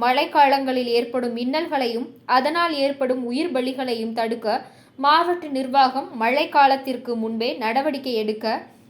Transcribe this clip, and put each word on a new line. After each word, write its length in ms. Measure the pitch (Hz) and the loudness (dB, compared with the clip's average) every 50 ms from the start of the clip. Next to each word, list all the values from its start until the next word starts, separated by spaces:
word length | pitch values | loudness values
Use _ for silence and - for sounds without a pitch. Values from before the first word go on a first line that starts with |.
மழைக்காலங்களில் 880 | 233 247 254 285 320 - - 311 285 269 269 269 269 262 262 254 247 240 233 | 0 2 2 2 0 2 4 4 6 6 4 2 0 -2 -2 -2 -2 0 0
ஏற்படும் 360 | 240 240 240 - 254 247 240 226 | 0 0 0 -4 -4 -4 -2 -4
இன்னல்களையும் 680 | 233 240 254 277 311 339 320 311 269 254 233 226 233 269 - - - _ | -4 -4 -2 -2 -2 -2 -2 -2 -2 -2 -2 -2 -4 -6 -8 -12 -16 _
அதனால் 480 | - 247 262 262 294 320 339 339 339 311 | 2 2 2 2 2 0 2 0 0 0
ஏற்படும் 480 | 277 269 285 277 277 269 247 254 262 240 | 0 0 0 0 -2 -2 -2 -2 -2 -4
உயிர் 260 | 233 240 277 330 349 | -4 -4 -2 -2 -2
பலிகளையும் 640 | 254 254 247 262 262 254 262 254 233 226 226 226 226 | -2 -2 -2 -2 -4 -4 -4 -4 -4 -4 -4 -4 -4
தடுக்க 340 | 240 226 226 233 233 - 208 220 262 - - - - - _ _ - | -4 -2 -2 -4 -4 -2 -2 -2 -4 -6 -10 -20 -20 -20 _ _ 0
மாவட்ட 480 | 269 285 302 330 349 349 349 349 339 | 2 4 4 4 4 2 -2 -2 -4
நிர்வாகம் 600 | 294 277 262 262 254 247 269 262 262 262 262 320 370 330 | -6 -4 -4 -4 0 4 4 4 4 2 -4 -6 -6 -6
மழை 280 | 226 220 233 254 285 330 - | -2 0 2 2 2 0 2
காலத்திற்கு 640 | - 294 277 269 269 269 269 269 247 240 254 240 240 | 4 6 6 6 4 2 0 -6 -6 -6 -6 -6 -4
முன்பே 340 | 226 220 226 226 220 233 254 311 | -4 -4 -4 -4 -2 -2 -2 -2
நடவடிக்கை 560 | - 226 220 233 269 277 311 277 269 - 262 240 | -2 -4 0 0 2 0 0 -2 -2 -6 -4 -2
எடுக்க 340 | 220 214 214 220 214 - 220 233 - - - - - _ | -2 -2 -2 -4 -2 -2 -4 -4 -4 -6 -14 -20 -20 _